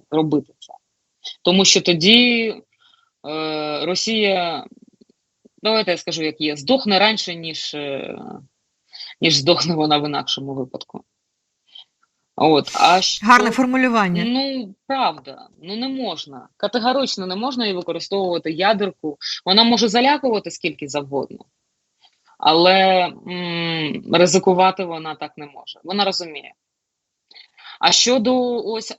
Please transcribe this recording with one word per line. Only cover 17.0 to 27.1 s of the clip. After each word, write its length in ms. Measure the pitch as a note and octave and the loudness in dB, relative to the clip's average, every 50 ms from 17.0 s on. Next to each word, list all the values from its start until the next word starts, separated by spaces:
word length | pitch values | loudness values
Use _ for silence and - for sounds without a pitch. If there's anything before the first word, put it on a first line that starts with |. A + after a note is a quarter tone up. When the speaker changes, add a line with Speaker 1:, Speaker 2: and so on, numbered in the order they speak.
| C4 - - G3+ F#3 | -2 -4 -4 -6 -8
Speaker 1:
не 100 | F#3 F3+ | -8 -6
можна 280 | G#3 A#3 C#4 B3+ B3 A3+ | -6 -6 -4 -4 -4 -4
її 120 | G#3 F#3 | -4 -4
використовувати, 760 | F3+ E3 E3+ E3 E3 - - G3 G3+ F#3+ F3+ F3 E3 - D#3+ | -4 -6 -6 -8 -8 -6 -4 -4 -2 -2 -2 -2 -4 -4 -6
ядерку. 640 | E3 D#3 F#3 G#3 A3 F#3+ G3+ F#3 - _ - D3+ C#3+ - - - - - - | -4 0 2 2 2 2 -2 -4 -6 _ -8 -10 -10 -8 -10 -10 -10 -6 -2
Вона 180 | F3 F#3+ A3 A#3 | 2 2 4 4
може 240 | A#3 A#3+ G3 A3+ G#3+ | 4 4 2 2 2
залякувати 600 | F#3+ A#3+ B3+ C#4 D4 C#4 C#4 B3+ A3 G3 - F3 | 2 2 2 2 2 2 0 -2 -2 -2 -4 -8
скільки 380 | - - - E3 D3+ - D3+ C3+ | -10 -6 -6 -6 -6 -8 -10 -6
завгодно, 500 | C3+ D3 C#3+ C3+ C#3 C3+ - - - - - _ _ _ _ _ _ _ _ _ _ _ _ _ _ _ _ _ _ - | -6 -6 -6 -4 -4 -6 -6 -6 -12 -18 -20 _ _ _ _ _ _ _ _ _ _ _ _ _ _ _ _ _ _ 0
але, 600 | - D3+ D#3+ E3+ F3 F3+ F#3+ F#3+ F#3+ F#3+ F#3 F#3 F3 E3+ - - - F3 | 2 4 4 6 6 6 6 6 6 4 4 4 2 0 -4 -12 -12 -12
м, 760 | F3+ F3+ F3+ F3 E3+ E3+ E3+ E3 E3 D#3+ D#3 C#3+ - - - - | -10 -8 -6 -6 -6 -4 -4 -4 -4 -4 -4 -6 -6 -8 -4 0
ризикувати 720 | - E3+ F3+ F3+ F3 F#3+ F#3+ G3 F#3 F3+ F#3 F#3+ F#3 - F#3 | 4 4 4 4 4 2 2 2 4 4 4 2 2 -2 -8
вона 300 | E3+ E3 D#3+ D#3+ D#3 D3+ | -8 -10 -10 -10 -12 -10
так 180 | - D3+ - - | -12 -12 -14 -14
не 100 | D#3 D3 | -18 -18
може. 340 | C#3+ - - - - - - - | -18 -20 -20 -20 -20 -20 -18 -12
Вона 200 | E3 G3 G3+ G3 | -6 -2 -2 -2
розуміє. 480 | G3 F#3 - F3+ E3 D3 C3+ C#3 - - _ _ _ _ _ _ _ _ _ _ _ | -2 -2 -4 -8 -10 -14 -18 -18 -20 -20 _ _ _ _ _ _ _ _ _ _ _